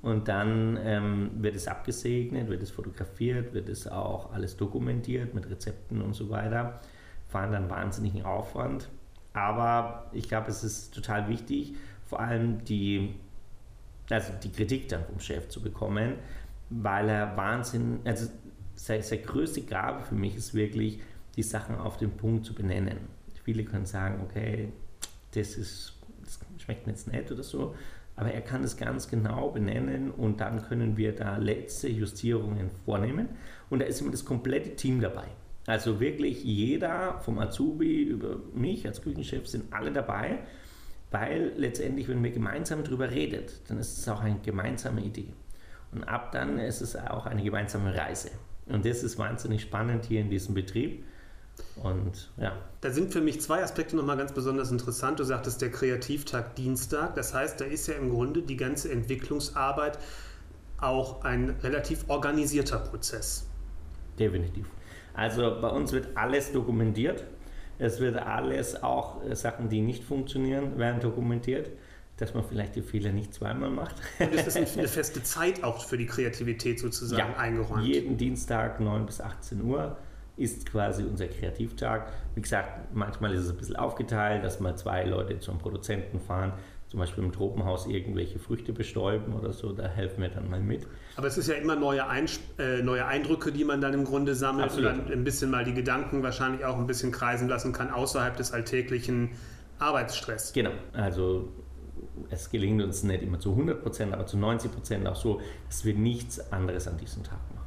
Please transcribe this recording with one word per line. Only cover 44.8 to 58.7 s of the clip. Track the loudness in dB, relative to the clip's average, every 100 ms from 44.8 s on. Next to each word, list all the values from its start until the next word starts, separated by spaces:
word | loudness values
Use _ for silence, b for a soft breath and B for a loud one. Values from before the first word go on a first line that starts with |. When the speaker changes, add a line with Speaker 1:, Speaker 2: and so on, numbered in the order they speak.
| -2 0
Speaker 1:
Idee. | -2 -4 -8 -10 -10 B B B B
Und | -8
ab | -2 -4 -2
dann | -2 0 0
ist | 0 -2
es | -4 -4
auch | -4 -4 -2
eine | 0
gemeinsame | 2 0 0 0 2 2
Reise. | 0 -4 -6 -10 -8 -8 -2
Und | 2 2
das | 2
ist | -2 0
wahnsinnig | -2 0 0 0
spannend | 0 -2 2 0 2
hier | 2
in | 4
diesem | 0 2 -2
Betrieb. | 0 0 0 -2 B B B B B B B -4
Und | 0 0 0 -4 -10 -4
ja. | -4 -2 -10 -4
Speaker 2:
Da | -2
sind | 2 2
für | 4
mich | 4 2
zwei | 0 2
Aspekte | 2 0 0 2
nochmal | 2 2
ganz | 0
besonders | 0 2 2 2
interessant. | 0 0 0 0 2
Du |
sagtest, | 2 0 0 0
der | -2
Kreativtag | 2 2 2 0 -2 0 -2 -2 -2
Dienstag. | 0 0 0 0 0 0
Das | 0
heißt, | 0 0 -2
da | -2
ist | -2 -2
ja | 0
im | 2
Grunde | 4 4 2
die | 0 0
ganze | 0